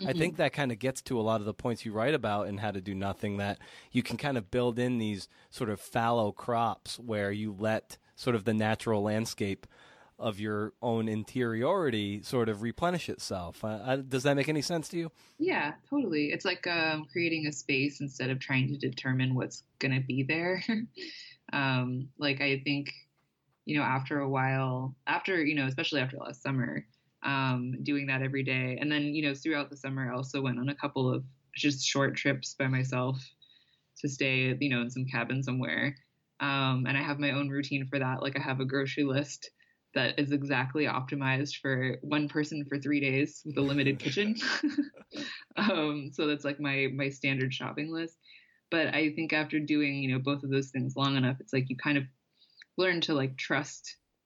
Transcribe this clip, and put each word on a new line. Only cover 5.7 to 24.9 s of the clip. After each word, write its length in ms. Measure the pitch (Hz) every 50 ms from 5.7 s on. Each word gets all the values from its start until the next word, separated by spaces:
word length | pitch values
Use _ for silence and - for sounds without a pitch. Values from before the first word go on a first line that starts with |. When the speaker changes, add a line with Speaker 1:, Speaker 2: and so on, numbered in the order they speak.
| 101 -
Speaker 1:
fallow 540 | - - - 120 117 117 120 117 107 104 98
crops 680 | - - - 117 117 117 107 95 - - - - -
where 320 | 120 120 107 104 101 98
you 240 | 101 107 107 107 98
let 400 | 92 107 110 110 104 - - - - _ _ _
sort 180 | - - 131 117
of 80 | 107 95
the 100 | 113 110
natural 480 | 107 107 107 110 - - 117 110 101
landscape 640 | 101 107 107 110 113 - - - 107 98 95 - - - - - - - - - - - _ -
of 200 | 113 113 98 98
your 340 | 107 107 107 104 107 107 - - 117
own 240 | 120 113 113 110
interiority 1160 | 110 107 107 101 - - 127 120 117 113 113 123 156 196 196 165 135 113 107 104 101 101 104 -
sort 240 | - 139 123 113
of 140 | 110 104 101
replenish 480 | 113 117 - - 170 175 180 165 - -
itself. 540 | - - - - 104 92 87 85 - - -
Uh, 40 |
uh, 280 | 107 110 104 107 127 131
does 260 | 139 135 131 131 127 127
that 120 | 147 139
make 120 | 139 135
any 140 | 151 156 147
sense 260 | 127 - 175 165 151 -
to 80 | 185
you? 140 | 170 165 160 _ _ - - _ -
Speaker 2:
Yeah, 340 | 311 370 - 170 147 151 - - _ -
totally. 380 | 277 285 254 185 156 151 147
It's 180 | 147 - - -
like, 220 | 185 180 - -
um, 380 | 175 170 165 160 160 156 156 151 -
creating 360 | - 175 170 165 165 160 151
a 40 | 151
space 500 | 147 - - - 139 135 139 143 139 -
instead 280 | 143 139 - - 131 131
of 100 | 131 131
trying 280 | - - 135 131 131
to 100 | 135 143
determine 560 | 139 131 127 123 - - 131 131 131 131 131 127
what's 300 | 123 95 - - - _ _ _ -
gonna 220 | 139 135 131 131
be 220 | 131 131 127 139 135
there. 400 | 131 156 165 170 180 185 185 -
<laughs> 60 | 240 226 220 240 - - - - - - - - - - _ _ - -
Um, 540 | 143 135 135 131 127 127 127 127 127 151 - -
like, 220 | - 147 143 135 135
I 220 | 143 139 135 135 135
think, 300 | 147 143 143 143 - - - - _ _ _ _ _ _ _ _ _ _ _ -
you 120 | - 151
know, 60 | 147 123
after 360 | 120 131 135 135 - 302 285
a 80 | 139 135
while, 640 | 135 131 131 131 135 135 135 127 127 127 131 131